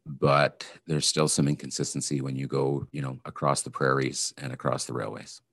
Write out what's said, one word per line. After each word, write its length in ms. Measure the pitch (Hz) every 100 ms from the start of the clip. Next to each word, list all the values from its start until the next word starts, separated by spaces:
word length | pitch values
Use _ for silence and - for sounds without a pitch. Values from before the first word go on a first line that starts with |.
but 600 | - 67 73 71 69 - - - -
there's 200 | 76 -
still 200 | 78 78
some 200 | - 71
inconsistency 760 | 73 67 - 71 71 - 69
when 140 | 67
you 120 | 67 67
go, 400 | 67 67 71 65
you 120 | 73
know, 160 | 67 65
across 380 | - - 71 67
the 80 | -
prairies 640 | - 67 67 65 - - -
and 140 | 67
across 340 | 64 67 62
the 80 | -
railways. 480 | 62 52 55 - - _